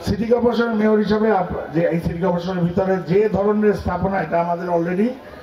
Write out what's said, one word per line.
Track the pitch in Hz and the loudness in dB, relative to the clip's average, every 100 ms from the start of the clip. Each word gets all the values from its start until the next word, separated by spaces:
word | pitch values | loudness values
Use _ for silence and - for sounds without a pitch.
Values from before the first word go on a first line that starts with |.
| - | -4
সিটি | 196 226 | -2 2
কর্পোরেশনের | 240 233 220 233 | 2 2 2 0
মেয়র | 214 214 214 | 2 2 2
হিসাবে | 208 214 220 | 2 2 2
আপ-, | 196 175 - - | 2 0 -6 -4
যে | 151 | 0
এই | 170 165 | 0 0
সিটি | 170 165 | -2 -2
কর্পোরেশনের | 190 175 185 185 | -2 -2 -2 -2
ভিতরে | 170 - 190 185 | 0 0 0 0
যে | 151 190 214 | 2 2 2
ধরনের | 190 202 208 214 | 2 0 2 2
স্থাপনা, | 185 - 180 190 190 | 0 -2 -2 -2 -2
এটা | 160 170 | 0 0
আমাদের | 175 175 180 | 0 -2 0
already | 170 170 180 233 262 - - | 0 0 0 0 -2 -14 -18